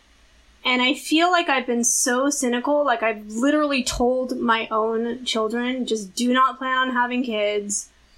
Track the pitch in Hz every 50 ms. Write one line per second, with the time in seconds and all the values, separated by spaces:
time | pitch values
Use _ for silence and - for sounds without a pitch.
0 | _ _ _ _ _ _ _ _ _ _ _ _ - 254 254 247 247 254 294 -
1 | - - 302 320 339 359 359 339 339 320 269 262 247 254 240 240 233 - - -
2 | - 254 240 254 269 285 277 - 269 240 240 247 247 277 294 294 294 254 233 226
3 | 220 226 214 214 208 214 214 226 254 285 302 302 302 285 285 254 247 - - -
4 | 240 247 254 254 254 240 254 247 240 233 226 226 220 - 220 220 220 226 226 220
5 | 233 240 240 262 247 - - 220 220 214 226 240 240 247 262 254 233 - 220 220
6 | 196 185 - - 240 247 247 262 262 254 254 - 262 254 254 254 262 262 247 247
7 | 247 240 247 247 - 240 214 214 208 208 208 208 202 202 202 - - - _ _
8 | _ _ _